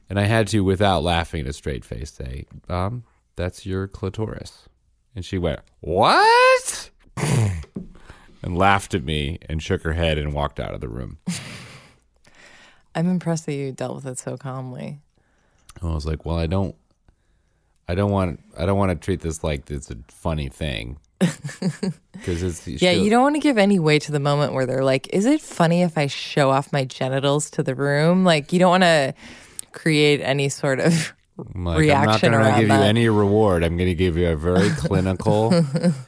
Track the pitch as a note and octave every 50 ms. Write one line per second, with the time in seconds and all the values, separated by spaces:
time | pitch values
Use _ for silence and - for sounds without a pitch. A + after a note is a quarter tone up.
0 | _ - F#2+ G2+ G2+ G2+ A2+ A2+ A2 G2 A2 G#2 F#2 F#2+ F#2+ F2 G#2 G2 F#2 E2
1 | D2+ F2 E2+ E2+ E2 - - D#2+ C2+ C2 C#2+ - - D#2 C2+ A1+ - - A#1 A1+
2 | - - - - C2 B1+ C2 C#2 - - - - - - F2+ F2+ F#2 G2+ B2 B2
3 | A#2 _ _ _ _ _ _ - F2 F#2 - - - F#2+ F#2+ F#2+ F#2+ G2 - -
4 | G#2 F#2+ - G#2+ G#2+ A2 - - - - - - _ _ _ _ _ _ _ _
5 | _ _ - F#2 F2+ - G2 F2+ F2 E2 C2+ - - _ _ _ - D#2 F2 F#2+
6 | A#2+ D#3+ B3 F4+ G#4 A4 A#4 B4 B4+ C5 C5 B4+ - - - - - - _ _
7 | _ - _ - D3 D3+ - A#2+ A2 G2 F2 D#2+ D2+ - _ - - - - -
8 | - - - - - - - - - F2+ F2 F2 F#2+ G2+ G2 G2 - - - F2
9 | B1+ D2+ D#2 D2+ C#2+ C#2 - - - - D#2+ D#2 - - G2 - - D#2+ D#2 F2
10 | E2+ D#2+ D#2 D2+ D2 D2 D2 D2 C#2+ C#2+ - - - G1+ G1+ G1+ C2 A#1+ A1 B1+
11 | A#1+ G1+ - - _ - E3 - - - - - - - - - - - _ _
12 | _ _ _ _ _ _ _ - - - - - - - _ _ _ _ - E3
13 | E3 F3+ F#3 F3 - E3+ E3 D#3+ - D#3 C#3+ C#3 C#3 C3+ B2+ - B2+ B2 B2+ C3+
14 | C3+ C3 B2+ - - B2+ B2+ B2+ - C3+ B2+ C3 B2+ B2+ B2+ C#3+ C#3+ - D3 C#3+
15 | _ _ _ _ _ _ _ _ _ _ _ _ _ - - - E2+ E2 D#2+ D#2
16 | D2 D#2 D#2 D#2 - D#2 E2 E2+ E2 D#2 F#2 G2 G2 - - _ _ _ _ _
17 | _ _ _ _ _ _ _ _ _ _ _ _ _ _ _ _ _ - F2 F#2
18 | G2+ G2+ G2+ G2 F#2 F2 - - _ _ - - E2+ F#2+ G2 G2 G2+ F#2+ F2 D2+
19 | - - F#2 D2+ - E2 D#2 - - D#2+ D2 C2+ - - D2 C#2 - - A#1+ A1+
20 | - - - - - E2 D#2+ D#2 C#2+ C2+ - - E2 D2 B1 G#1 A1+ A#1+ C#2 -
21 | - _ _ - F#3+ E3+ - - - D3 - - F#3 F3+ - - G#3 F#3 - -
22 | _ _ - - - G2 F2 E2 F#2 F2+ D#2+ - - - - - F3+ F3+ F3 F#3
23 | G3 G#3 A3+ B3 C4 D4 D4+ D4+ D4+ D4 B3+ G#3+ G3 G3+ G3+ F3+ D#3 D#3 D3+ D3+
24 | - D3+ D3 C#3+ C#3 D3 C#3+ D3 D3 - - C3 C3 B2 B2+ C3 C3+ C3+ C3+ C3+
25 | - - - F#3 G#3 B3+ D4+ D#4 - - - - F3 D#3+ E3+ F3 F3+ E3+ - D#3
26 | C#3+ C3+ - - - - - D#3 C#3 C3+ C3+ C#3 C#3+ - - C#3+ C3 B2+ - -
27 | C3 C3 C3 C#3 C3+ C#3+ C#3+ D3+ C#3+ - - - C3+ C3 B2+ C3 C#3 C#3+ C#3+ D3
28 | D#3 E3+ F3+ F#3 F#3 F3+ D#3+ D3+ C#3 - F3 F3 F3+ F3+ F3 F#3 F#3+ E3+ E3 D3+
29 | C3+ C3 - - - - - - - - - - - _ - - - E3 D#3 D3
30 | D3 D3 D3 B2+ D#2 A#2+ C3+ C#3+ C#3 C#3 - - - C#3+ C3 - G2 E3+ E3 D#3+
31 | D#3 - - _ _ _ _ - - - - F2+ F2 F2 E2 - D#3 D3+ C#3+ -
32 | - G#2+ A2 G#2+ - - - - - - - A2+ A2 G#2 G#2+ - - G#2 A2 A#2
33 | A#2 A2+ G#2+ G#2 G#2 G2 G#2 G#2+ A2 G2+ F2+ E2+ E2 E2 E2+ F2 F2+ F#2 F2 D#2
34 | F#2 F2+ D#2+ E2+ F2 E2+ D#2+ D2 D#2 F2+ F2+ F#2 G2 G#2+ - - - - G2 F#2
35 | F2+ F#2 F#2 - - A2 G#2 G#2+ A2 A2+ F3+ E3+ D#3+ C3+ C3+ - - F3 C#3+ C3
36 | -